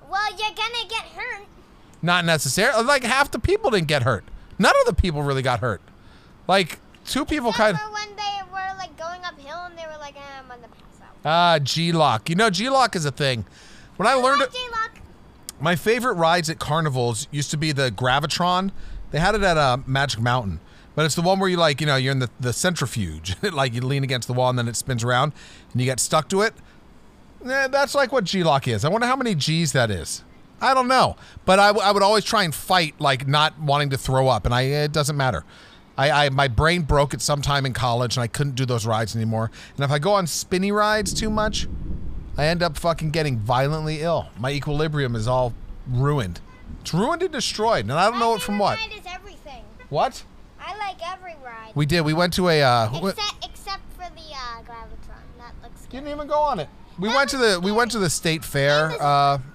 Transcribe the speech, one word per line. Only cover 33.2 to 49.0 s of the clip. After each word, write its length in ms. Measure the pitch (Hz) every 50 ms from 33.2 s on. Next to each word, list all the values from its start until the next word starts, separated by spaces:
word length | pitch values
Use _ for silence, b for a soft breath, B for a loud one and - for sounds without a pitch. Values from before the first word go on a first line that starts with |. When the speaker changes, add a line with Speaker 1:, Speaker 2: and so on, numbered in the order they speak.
| 139
Speaker 2:
not 320 | 135 147 151 151 156 - 147
wanting 320 | 156 147 139 147 147 139
to 60 | 135
throw 300 | 123 - - 131 131 131
up. 180 | 131 120 107 -
And 80 | 127 120
I, 60 | 123
it 300 | 127 135 143 147 147 151
doesn't 240 | 147 156 143 131 151
matter. 280 | 143 135 131 101 73 - B B B B B B B B B B -
I, 100 | 135 147 147 143 147
I, 40 | 139
my 180 | 135 139 139
brain 340 | 139 113 - 151 160 175 175
broke 320 | 156 131 151 143 143 143 -
at 80 | -
some 220 | - - 147 143 131
time 220 | 143 143 143 135
in 60 | 135 110
college 440 | 117 131 123 117 120 127 117 -
and 60 | 131 120
I 40 |
couldn't 280 | 110 - - 143 143 131
do 100 | 123 135
those 200 | 123 127 117 104
rides 280 | 117 110 110 113 107 -
anymore. 360 | 113 110 110 110 110 113 110 B B B B B
And 100 | - 139
if 60 | 135
I 80 | 147 151
go 140 | 147 196 208
on 120 | 196 180
spinny 460 | 147 - - - - 190 185 190 202
rides 420 | 202 208 208 214 214 214 214 - -
too 160 | - 233 214
much, 380 | 214 214 214 214 208 - - - - - - - - - - - - - - - - -
I 60 | 143
end 180 | 156 170 170 175
up 120 | 170 143
fucking 360 | - - 170 160 - 160 156
getting 260 | 147 165 151 147 127
violently 640 | 113 101 113 123 127 139 143 156 160 156 156 156 147
ill. 280 | 151 170 165 135 - - - -
My 120 | 117 139
equilibrium 640 | 143 143 131 151 147 147 156 165 151 147 139 123 120
is 120 | 113 104
all 260 | 117 127 127 127 120 113 - - - - - -
ruined. 540 | 131 123 123 135 143 147 139 107 90 85 - - - - - - - - -
It's 120 | - - -
ruined 280 | 170 214 285 339 330
and 100 | 359 359
destroyed, 540 | 311 262 - - - - 214 233 214 151 107
and 80 | 104 135
I 160 | 160 185 214
don't 100 | 240 247
know 140 | 247 233 226
it 60 | 208
from 160 | - - 208 208
what. 180 | 202 165 110 -
Speaker 1:
My 40 | 440
favorite 80 | 427 427
ride 100 | 415